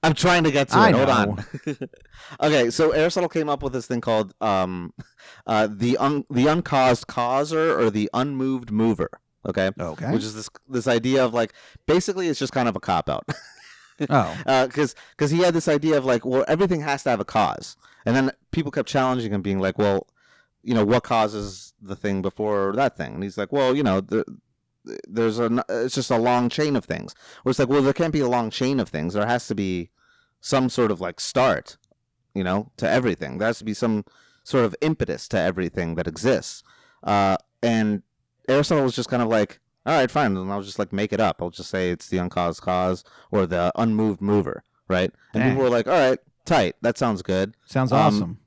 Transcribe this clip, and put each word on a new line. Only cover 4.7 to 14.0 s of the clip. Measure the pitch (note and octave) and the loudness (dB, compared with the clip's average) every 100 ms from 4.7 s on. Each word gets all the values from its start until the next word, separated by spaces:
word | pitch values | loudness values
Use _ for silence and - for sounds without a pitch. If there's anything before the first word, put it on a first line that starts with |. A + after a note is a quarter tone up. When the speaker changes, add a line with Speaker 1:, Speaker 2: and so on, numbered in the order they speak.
| F2+ E2+ - - _ - - - | -4 -10 -14 -20 _ -20 -16 -2
Speaker 1:
uh, | A2 G#2+ | 2 2
the | G#2 A#2+ B2+ | 0 0 2
un-, | C#3 D3 - | 0 -2 -2
the | B2 C#3 | 2 2
uncaused | D#3+ - C#3 B2+ B2 - | 2 0 2 4 2 -2
causer | - A#2+ C3 D3+ D#3+ D#3+ D#2+ | -4 -2 0 0 0 2 2
or | A2+ | 2
the | G#2 G#2 | 2 -2
unmoved | A#2+ C#3 C3+ C3 C3 A#2+ | -2 -2 -2 -2 -4 -4
mover. | G#2+ A2+ G#2+ E2+ - _ _ - | 0 2 2 -2 -6 _ _ -6
Okay? | F#2+ F#2+ - | -2 -2 -2
Speaker 2:
Okay. | E2+ D#2 D3 | -10 -6 -4
Speaker 1:
Which | A2+ | -4
is | A2 | -4
this, | G#2+ G#2 - _ | -10 -14 -16 _
this | B2+ B2 | -4 0
idea | A#2+ A#2+ C3 | 0 2 2
of, | B2+ | 2
like, | A#2 A2+ - - - - | 0 -4 -6 -20 -14 0
basically | E3+ F3+ F#3 F3+ | 0 2 -4 -2
it's | D3 | -2
just | C3 | -4
kind | - A#2+ | 0 -2
of | F#2+ | -2
a | |
cop-out. | - F2 D2+ B1+ - | -2 -2 0 -4 -6
<laughs> | - - - - - _ _ | -12 -12 -20 -20 -20 _ _